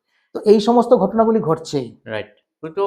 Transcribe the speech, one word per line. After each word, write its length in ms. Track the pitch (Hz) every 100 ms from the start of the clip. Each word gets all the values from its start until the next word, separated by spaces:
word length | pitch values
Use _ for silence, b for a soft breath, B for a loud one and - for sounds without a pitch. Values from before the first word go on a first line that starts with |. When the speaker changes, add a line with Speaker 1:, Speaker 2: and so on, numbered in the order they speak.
| _ _ _
Speaker 1:
তো 40 | -
এই 140 | - 220
সমস্ত 320 | 233 240 233
ঘটনাগুলি 440 | 240 190 220 226 220
ঘটছেই। 480 | 147 156 - 143 117 - 113
Speaker 2:
রাইট। 240 | 107 101 _ _ _
তো 200 | 160 160